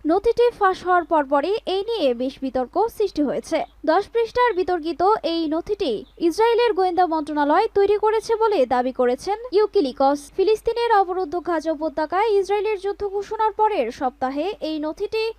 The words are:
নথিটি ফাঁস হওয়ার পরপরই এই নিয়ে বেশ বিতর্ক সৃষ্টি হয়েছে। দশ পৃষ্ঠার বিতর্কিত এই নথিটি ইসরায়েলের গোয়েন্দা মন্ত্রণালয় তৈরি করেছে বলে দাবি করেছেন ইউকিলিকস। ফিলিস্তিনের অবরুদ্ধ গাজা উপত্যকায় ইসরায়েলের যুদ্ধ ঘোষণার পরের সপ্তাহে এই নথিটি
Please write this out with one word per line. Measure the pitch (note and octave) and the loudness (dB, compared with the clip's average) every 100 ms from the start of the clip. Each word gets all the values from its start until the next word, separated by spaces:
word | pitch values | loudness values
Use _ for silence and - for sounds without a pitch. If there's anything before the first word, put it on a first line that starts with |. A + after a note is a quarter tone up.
| D4 | 2
নথিটি | F4+ A#4 A#4 A#4+ - | 2 2 2 2 2
ফাঁস | F#4+ F#4 | 0 0
হওয়ার | F4+ F4+ F4 | 0 0 2
পরপরই | E4 C4+ C#4+ D#4+ A4 - | 0 2 0 0 -4 -2
এই | F#4+ | -4
নিয়ে | G#4 A4+ C#4+ A#3+ | -2 0 0 0
বেশ | C4 - | -4 -4
বিতর্ক | C4+ B3+ B3 E4+ A4+ - | -6 -4 -2 -2 -2 0
সৃষ্টি | G4+ - | -2 0
হয়েছে। | C#4 F#3 - D#4+ - - D#4 | -2 -2 -2 -4 -4 -6 0
দশ | E4 G4+ | 0 0
পৃষ্ঠার | A#4 A4+ B4 B4 | -2 -2 2 2
বিতর্কিত | F4+ F4+ F4+ D4+ C#4+ F#4 A4 | 2 0 -2 -4 0 2 2
এই | - E4 D#4+ | 0 -2 -2
নথিটি | D#4 F4 G#4 F4 G#4+ - - E4+ | -4 -4 -4 -2 -4 -8 -2 -2
ইসরায়েলের | D#4+ A4+ A#4 A#4+ | 2 2 4 2
গোয়েন্দা | F4 F#4 F4 F4+ | 2 2 2 0
মন্ত্রণালয় | D#4+ D4+ D4 C#4+ E4 A4 G4+ | 0 -2 -2 2 2 2 2
তৈরি | G4 G#4 | 2 2
করেছে | G#4+ A4 - A4 | 2 0 -2 0
বলে | A4 G4 B3 | 2 2 2
দাবি | B3+ B3+ | 0 -2
করেছেন | B3+ B3 B3+ F4+ G#4+ B4 | 0 0 0 -4 -6 0
ইউকিলিকস। | F#4+ G#4 G4+ C#4 C4 C4+ C#4+ - | 0 2 2 -2 2 2 2 -4
ফিলিস্তিনের | - F#4+ A4 - A#4 A#4+ G#4+ | -2 2 2 0 -2 2 2
অবরুদ্ধ | F4+ F#4 F4 F4 D#4+ | 2 -2 -4 -4 -2
গাজা | D#4+ D#4 D4+ | -4 -2 -4
উপত্যকায় | D#4 D#4 D#4 F4+ A4+ G4+ | -4 -4 -2 0 2 0
ইসরায়েলের | F#4+ G#4 G4+ G#4 | 0 -2 -2 -4
যুদ্ধ | G4 G4+ G4+ G4+ | -6 -6 -6 -6
ঘোষণার | G4+ A4 A4 | -6 -2 -2
পরের | G#4+ G#4+ G4 A3+ | 2 0 0 -4
সপ্তাহে | - C4 C4 C4 C#4 F4 - | -4 -6 -4 -6 -4 -4 -4
এই | D#4 D#4 | -6 -6
নথিটি | D#4 D#4 G4+ A4 A4 | -6 -6 -6 -4 -6